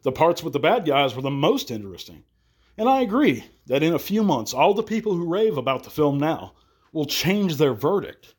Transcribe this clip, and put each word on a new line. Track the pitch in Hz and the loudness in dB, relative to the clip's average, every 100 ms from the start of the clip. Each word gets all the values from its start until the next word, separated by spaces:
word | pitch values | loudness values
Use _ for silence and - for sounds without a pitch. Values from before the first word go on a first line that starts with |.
The | 139 | -4
parts | - 160 170 | 2 2 2
with | 160 | -4
the | 143 | 0
bad | 151 233 160 | 2 2 2
guys | 139 139 120 | 0 0 -2
were | |
the | 135 | -6
most | 139 151 269 - | 0 2 0 -2
interesting." | 113 98 85 - 78 _ _ _ _ _ - | -10 -10 -16 -18 -20 _ _ _ _ _ -2
And | 226 | 2
I | 269 | 2
agree | 240 233 269 123 - _ - | 2 2 2 2 -6 _ -2
that | 135 | 2
in | 156 | 2
a | 160 | 0
few | - 208 | 0 0
months, | 208 135 104 | 2 0 -2
all | 127 165 | 2 2
the | 202 | 2
people | 220 220 214 | -2 -4 -2
who | 175 170 | -2 -2
rave | 180 220 151 | 0 0 0
about | 131 131 | -2 -4
the | - | -6
film | - 147 143 | 0 0 2
now | 151 147 92 _ _ _ _ | -2 -2 -8 _ _ _ _
will | 160 147 | -6 -4
change | - 160 202 196 139 | -2 0 2 0 2
their | 147 | 2
verdict. | 110 139 196 - - - | 2 0 0 -4 -14 -20